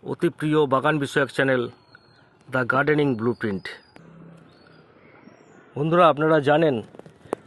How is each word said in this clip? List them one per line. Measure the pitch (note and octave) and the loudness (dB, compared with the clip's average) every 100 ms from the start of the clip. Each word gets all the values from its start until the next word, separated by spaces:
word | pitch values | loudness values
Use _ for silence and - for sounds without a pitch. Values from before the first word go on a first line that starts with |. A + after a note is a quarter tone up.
অতি | - C#3 E3+ | -10 -4 -4
প্রিয় | - D#3 D3+ D3 | -4 -2 0 2
বাগান | C3 C#3 D#3 | 0 0 -2
বিষয়ক | C3+ D3 C3 | -2 -2 -2
চ্যানেল | - C3+ C3 A#2+ - _ - _ _ _ _ - | -2 0 0 -4 -10 _ -20 _ _ _ _ -6
দ্য | C3 A#2+ | -4 -2
গার্ডেনিং | B2+ C#3+ D3+ C#3+ A#2 | 0 2 2 0 -2
ব্লুপ্রিন্ট। | A2+ A#2 A2+ F#2+ - - _ - - - - - - - - - _ - - - - - - - - - | -4 -4 -6 -6 -10 -18 _ -20 -20 -20 -20 -20 -20 -20 -20 -20 _ -20 -20 -20 -20 -20 -20 -20 -16 -6
বন্ধুরা, | D#3 F3 E3+ | -2 4 4
আপনারা | C#3+ D#3 D#3+ | 4 2 2
জানেন | C#3 D3 D#3+ B2 - - - _ - - | 2 2 2 0 -8 -20 -20 _ -14 -14